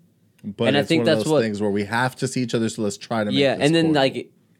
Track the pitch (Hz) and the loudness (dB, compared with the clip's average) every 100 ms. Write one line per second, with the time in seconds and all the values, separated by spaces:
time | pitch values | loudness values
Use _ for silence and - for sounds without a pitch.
0 | _ _ _ _ 104 101 120 143 - 165 | _ _ _ _ -14 -2 2 2 2 2
1 | - 110 107 151 113 101 104 101 98 117 | 2 2 2 2 0 -2 -2 -2 -2 -2
2 | 127 - 135 131 120 123 113 113 104 - | -2 -2 -4 -4 -2 -2 -2 -2 -6 -6
3 | - 113 104 120 135 120 143 165 165 147 | -6 -4 -2 0 0 2 2 2 2 2
4 | 139 117 - _ _ | 0 -2 -10 _ _